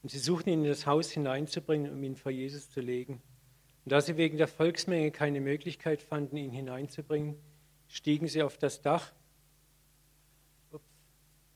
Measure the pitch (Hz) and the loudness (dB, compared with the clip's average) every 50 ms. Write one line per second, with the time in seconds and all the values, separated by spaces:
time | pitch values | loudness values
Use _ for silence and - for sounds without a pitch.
0 | - 139 - 139 123 143 180 165 170 202 170 160 151 147 143 139 - 143 143 156 | -10 -8 -6 -4 0 2 2 2 2 2 2 2 2 2 0 0 2 4 4 4
1 | 165 151 - 160 143 135 131 139 151 151 - 175 151 - 156 151 143 143 143 135 | 2 0 -2 -2 -2 0 -2 -2 -4 -4 -6 -6 0 0 0 0 0 -4 -6 -6
2 | 139 135 135 135 - 139 131 131 131 135 143 147 143 - - 139 127 123 123 123 | -6 -6 -6 -6 -6 -6 -4 -4 -4 -6 -8 -10 -16 -8 -8 -6 -4 -2 -4 -4
3 | 123 139 131 123 - - - - - - _ _ _ _ _ _ _ 127 135 147 | -4 -8 -12 -14 -14 -20 -20 -20 -20 -20 _ _ _ _ _ _ _ 4 4 4
4 | 147 165 165 156 165 156 151 151 160 147 - - 160 170 165 - - - 180 165 | 4 4 2 2 2 2 4 2 2 2 4 2 2 2 2 0 0 0 2 2
5 | 151 151 - - 151 147 143 139 135 139 143 151 - 175 151 - - 160 156 147 | 2 2 2 0 0 2 2 0 0 0 -2 -2 -2 -8 -10 -4 -2 -2 -2 -2
6 | - - 160 147 147 127 135 151 143 135 120 131 135 131 127 131 143 143 - - | -2 -6 -4 -4 -4 -4 -4 -6 -6 -6 -6 -8 -8 -8 -6 -8 -8 -8 -8 -12
7 | 147 - 156 151 151 151 147 - - - - _ _ _ _ _ _ _ - - | -4 -2 0 0 0 -2 -6 -8 -14 -20 -20 _ _ _ _ _ _ _ -14 -4
8 | - 151 151 147 165 151 135 160 151 135 - - - 139 - - - 143 156 - | 2 2 2 2 2 0 2 2 2 2 0 0 -2 -2 -2 0 2 2 2 2
9 | - - - _ _ _ _ _ _ _ _ _ _ _ _ _ _ _ _ _ | 0 -6 -18 _ _ _ _ _ _ _ _ _ _ _ _ _ _ _ _ _
10 | _ _ _ _ _ _ _ _ _ _ _ _ _ _ - 151 _ _ _ _ | _ _ _ _ _ _ _ _ _ _ _ _ _ _ -20 -20 _ _ _ _
11 | _ _ _ _ _ _ _ _ _ _ _ | _ _ _ _ _ _ _ _ _ _ _